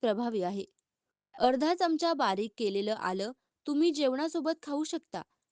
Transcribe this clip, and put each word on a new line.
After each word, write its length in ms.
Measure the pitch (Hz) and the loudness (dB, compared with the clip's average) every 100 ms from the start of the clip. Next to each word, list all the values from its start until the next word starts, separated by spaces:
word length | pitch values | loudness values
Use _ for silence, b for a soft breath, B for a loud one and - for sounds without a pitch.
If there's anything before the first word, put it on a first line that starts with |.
प्रभावी 400 | 233 202 240 220 | -2 0 0 -2
आहे. 240 | 180 196 - _ _ _ _ _ _ - | -2 -4 -8 _ _ _ _ _ _ 0
अर्धा 380 | 247 262 302 | 2 4 2
चमचा 400 | 349 349 311 339 | 2 2 2 0
बारीक 380 | 302 233 190 220 - | 2 0 0 -4 -2
केलेलं 360 | 214 196 208 | -2 0 -2
आलं 380 | 220 185 190 208 262 _ _ - | -2 -4 -4 -6 -8 _ _ -2
तुम्ही 260 | 294 339 | 2 2
जेवणासोबत 720 | 294 269 262 320 339 302 320 | 4 0 0 -2 -2 -2 -4
खाऊ 220 | - 285 | -4 -4
शकता 380 | 311 339 _ 180 - _ _ | -2 -6 _ -12 -12 _ _